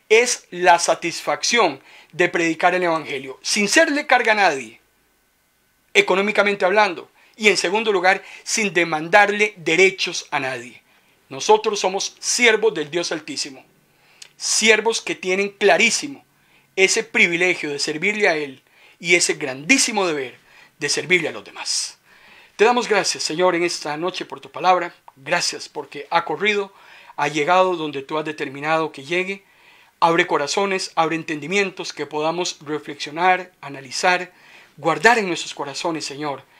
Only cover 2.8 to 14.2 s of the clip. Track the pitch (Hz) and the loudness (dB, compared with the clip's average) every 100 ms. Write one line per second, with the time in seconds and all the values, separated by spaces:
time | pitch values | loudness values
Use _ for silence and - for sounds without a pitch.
2.8 | 175 160 147 139 131 - - 214 202 320 | 0 -2 -4 -10 -10 -10 -4 -2 4 6
3.8 | 330 285 294 247 226 214 190 135 113 - | 6 4 2 2 2 2 2 0 -6 -18
4.8 | _ _ _ _ _ _ _ _ _ _ | _ _ _ _ _ _ _ _ _ _
5.8 | _ 202 196 185 202 202 202 196 180 208 | _ 2 4 2 2 2 0 2 2 4
6.8 | 208 156 - _ _ - 214 180 175 208 | 2 0 -14 _ _ 0 2 2 2 0
7.8 | 220 196 180 196 - - - - 208 170 | 0 2 2 0 -2 -16 -6 -2 0 0
8.8 | 170 156 170 208 202 208 208 196 160 165 | 0 -2 2 4 4 2 -2 -2 0 4
9.8 | 190 190 - 165 - 147 131 127 120 110 | 4 2 -6 -6 -6 -6 -4 -8 -12 -20
10.8 | _ _ _ _ - 135 - 214 220 208 | _ _ _ _ -16 -4 2 4 2 -2
11.8 | 190 190 - - - - 240 214 220 165 | -2 -4 -6 -8 -4 2 4 4 2 0
12.8 | 147 170 170 165 151 131 147 131 - _ | -4 -4 -4 -6 -8 -10 -10 -12 -20 _
13.8 | _ _ _ _ | _ _ _ _